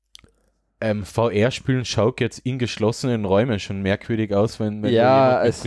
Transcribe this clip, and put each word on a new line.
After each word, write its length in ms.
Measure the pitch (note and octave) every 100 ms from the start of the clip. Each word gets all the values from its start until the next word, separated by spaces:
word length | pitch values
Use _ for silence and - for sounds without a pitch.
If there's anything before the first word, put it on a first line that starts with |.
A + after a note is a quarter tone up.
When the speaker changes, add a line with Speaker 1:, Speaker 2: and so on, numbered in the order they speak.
| _ - _ _ _ _ _ -
Speaker 1:
ähm, 220 | A2+ G#2 G2
V-R-Spielen 800 | - A#2 G2 G#2+ - - C3 A#2+
schaut 340 | - G#2 -
jetzt 180 | A#2 -
in 180 | B2+ C3
geschlossenen 640 | A#2 - G#2+ A#2 C3 A#2 G2+
Räumen 340 | G2 B2+ G#2
schon 220 | - G2
merkwürdig 520 | F#2+ G2+ - A2+ G#2+ G2+
aus, 240 | G#2+ -
wenn, 240 | G#2+ G#2+
wenn 100 | G#2+
Speaker 2:
Ja, 100 | A#2
Speaker 1:
da 80 | B2
jemand 260 | C3+ C3 B2+
mit 60 | A#2+
Speaker 2:
also 180 | -